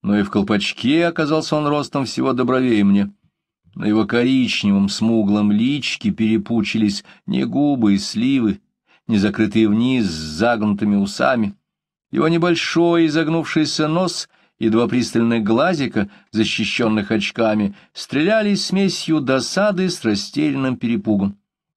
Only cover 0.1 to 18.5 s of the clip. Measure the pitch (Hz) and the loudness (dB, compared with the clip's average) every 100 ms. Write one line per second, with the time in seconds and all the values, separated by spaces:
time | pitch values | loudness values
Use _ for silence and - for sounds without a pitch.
0.1 | 104 98 107 101 104 101 - 117 156 170 | 0 0 0 0 0 -2 -4 0 2 0
1.1 | 170 151 156 139 151 147 147 139 139 120 | 0 -2 -2 0 -2 0 -2 -2 -6 -4
2.1 | - 131 123 123 131 127 110 101 101 101 | -2 -2 0 0 2 2 4 4 4 0
3.1 | - _ _ _ _ _ - 107 107 104 | -6 _ _ _ _ _ -6 0 0 2
4.1 | 120 123 131 120 - 101 98 98 - 113 | 0 2 2 0 0 2 2 2 0 0
5.1 | 113 101 104 104 104 123 143 - - 110 | 2 2 2 2 2 0 -2 -4 -4 -4
6.1 | 92 110 110 101 117 101 110 107 101 - | 0 0 0 0 -2 -2 0 0 -2 -12
7.1 | - - 123 127 127 147 135 107 98 - | -16 -6 -4 -2 0 0 2 2 2 0
8.1 | 104 123 135 110 98 _ _ _ _ - | -2 0 2 0 -2 _ _ _ _ -2
9.1 | 107 104 101 107 110 110 107 123 131 101 | 0 0 0 0 2 2 2 2 0 -2
10.1 | 78 78 76 117 117 107 101 107 101 98 | -4 -8 -2 0 2 0 0 0 0 0
11.1 | - 131 127 104 - _ _ _ _ - | 0 0 0 -2 -6 _ _ _ _ -6
12.1 | 131 156 170 175 165 - 165 170 170 160 | 0 2 2 2 0 0 2 2 4 2
13.1 | 151 156 165 151 160 147 - 151 165 180 | 0 0 -2 -2 -2 -2 -2 0 0 -2
14.1 | - - _ _ - 110 110 110 123 110 | -4 -12 _ _ -4 2 2 2 0 0
15.1 | 117 117 117 104 113 165 165 127 113 101 | 0 0 0 2 2 2 0 -2 -2 -4
16.1 | - _ 104 107 - 104 - 113 107 101 | -8 _ -2 -2 -2 -4 -2 0 0 0
17.1 | 113 101 - 113 107 101 - _ - - | -2 -2 -2 0 0 -2 -6 _ -18 -6
18.1 | 131 170 220 208 | -2 2 2 0